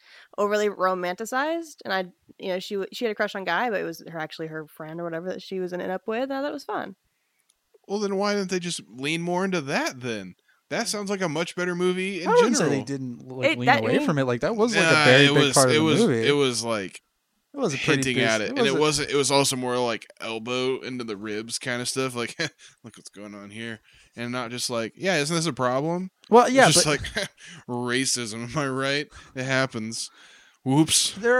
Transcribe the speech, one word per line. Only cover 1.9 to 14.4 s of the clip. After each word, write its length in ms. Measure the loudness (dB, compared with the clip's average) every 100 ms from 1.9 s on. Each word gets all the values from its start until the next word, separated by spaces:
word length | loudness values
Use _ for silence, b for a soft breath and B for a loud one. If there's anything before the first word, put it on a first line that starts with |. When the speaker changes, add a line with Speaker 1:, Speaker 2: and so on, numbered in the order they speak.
Speaker 1:
I, 120 | -4 -4 -10 _ -12
you 100 | -6
know, 100 | -4
she 140 | -4
w-, 140 | -6 -6
she 120 | -4
had 80 | -4
a 20 |
crush 200 | -2 -2
on 100 | -2
Guy, 240 | -2 0 0
but 100 | -2
it 40 |
was 180 | -4 -8 -12
her, 100 | -10
actually 280 | -10 -8 -10
her 180 | -10 -14
friend 340 | -14 -12 -8
or 40 |
whatever 240 | -6 -6 -6
that 140 | -8
she 180 | -8 -6
was 100 | -6
gonna 100 | -6
end 80 | -6
up 100 | -6 -4
with. 240 | -4 -4
I 40 |
thought 80 | -4
that 100 | -6
was 120 | -8
fun. 320 | -8 -6 -8 -12 _ _ _ _ _ _ _ _ -8
Speaker 2:
Well, 100 | -4
then 180 | -2 0
why 180 | 0
didn't 160 | 0 -2
they 80 | -4
just 200 | -4 -8 -10
lean 340 | -6 -2 -2
more 220 | 0 0
into 160 | 0 -2
that 380 | -2 -2 -2 -4
then? 340 | -6 -6 -8 -16 _ _ _
That 180 | -6 -4
sounds 220 | -4 -4
like 100 | -4
a 80 | -2
much 260 | -2 -4 -2
better 180 | -4
movie 480 | 0 0 0 -2 -4
in 60 | 2
Speaker 3:
I 40 |
wouldn't 240 | 4 4 4
say 80 |
they 60 | 2 0
Speaker 2:
general. 20 | -2
Speaker 3:
didn't, 420 | -6 -6 -10 -12
like, 220 | -2 0
Speaker 1:
It, 80 | 2
Speaker 3:
lean 80 | 4
Speaker 1:
that 140 | 4
Speaker 3:
away 120 | 4
Speaker 1:
didn't 140 | 2 2
Speaker 3:
from 120 | 2
it. 60 |
Like, 160 | 2 0